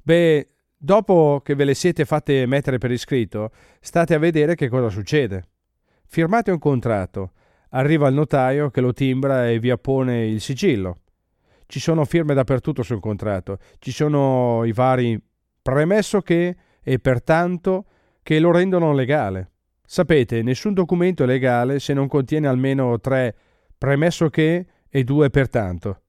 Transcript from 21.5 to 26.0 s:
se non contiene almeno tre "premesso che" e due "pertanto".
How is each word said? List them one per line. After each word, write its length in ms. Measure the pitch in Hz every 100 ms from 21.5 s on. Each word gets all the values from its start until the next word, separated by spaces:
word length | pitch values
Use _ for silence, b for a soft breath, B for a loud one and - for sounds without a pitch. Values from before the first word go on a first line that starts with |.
| 120 127 139
se 140 | -
non 140 | 139 135
contiene 400 | 147 127 151 147
almeno 520 | 127 135 135 123 120
tre 360 | 131 131 123 - _ _ _ _
"premesso 520 | 131 139 170 - 160
che" 360 | - 156 175 185 _ _
e 160 | 139
due 280 | 127 147 139
"pertanto". 720 | 139 127 120 98 87 104 95